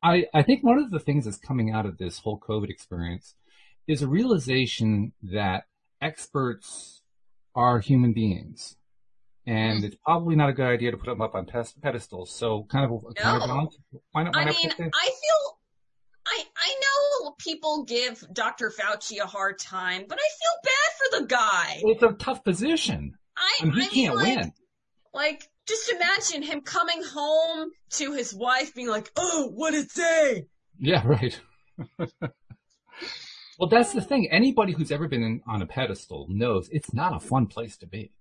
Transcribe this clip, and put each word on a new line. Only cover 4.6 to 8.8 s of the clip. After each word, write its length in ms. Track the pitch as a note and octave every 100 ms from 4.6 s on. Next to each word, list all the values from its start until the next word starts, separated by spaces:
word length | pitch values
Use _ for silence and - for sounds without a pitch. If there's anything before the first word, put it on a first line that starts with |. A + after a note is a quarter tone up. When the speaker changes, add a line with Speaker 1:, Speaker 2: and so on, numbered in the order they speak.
| B2 - A2 G#2 G#2 -
Speaker 1:
that 440 | G2 G2 G2 F#2 - _ _ _
experts 1000 | D3+ D#3 - C#3+ B2+ A2 - - - - _ _ _ - _ -
are 240 | A#2+ A#2+
human 340 | G#2+ C3+ B2
beings. 600 | A2+ A2 F2 - - - -